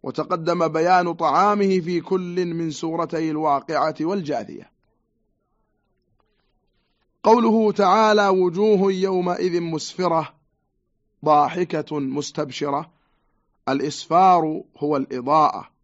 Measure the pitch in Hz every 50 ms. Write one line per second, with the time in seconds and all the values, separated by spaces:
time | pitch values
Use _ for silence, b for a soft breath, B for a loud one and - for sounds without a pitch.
0 | - 135 127 - 156 151 175 175 160 170 170 175 165 160 151 160 160 175 185 180
1 | 180 175 170 165 165 156 139 165 190 208 208 208 202 196 190 185 165 170 180 170
2 | 160 - 190 185 180 175 175 180 185 175 165 165 165 160 147 - - 160 160 165
3 | 165 160 - 165 165 160 151 151 156 151 143 139 - - 160 143 135 156 151 -
4 | 156 165 196 208 170 143 143 120 107 - - - 50 _ _ _ _ _ _ _
5 | _ _ _ _ _ _ _ _ _ _ _ _ _ _ 719 _ _ _ 740 _
6 | _ _ _ _ _ _ _ _ _ _ _ _ _ _ _ _ _ _ _ _
7 | _ _ _ _ _ 202 226 247 226 226 214 226 220 208 196 208 196 185 185 214
8 | 220 214 208 208 202 196 196 185 180 180 165 185 208 220 214 190 196 196 190 185
9 | 190 190 190 185 180 175 180 - - 185 170 175 170 170 160 151 - - - -
10 | 180 175 165 160 151 - _ _ _ _ _ _ _ _ _ _ _ _ _ _
11 | _ _ _ _ - 156 151 147 147 139 165 180 180 - - 156 151 - 151 147
12 | 139 131 131 143 143 - - - 147 131 127 - 143 147 139 143 156 - _ _
13 | _ _ _ _ _ _ _ _ _ _ _ _ _ - 135 139 143 151 143 -
14 | - - - 175 190 190 180 175 160 156 156 147 - _ _ - 147 147 151 139
15 | 135 - 135 127 120 131 147 156 151 139 - 98 - - _ _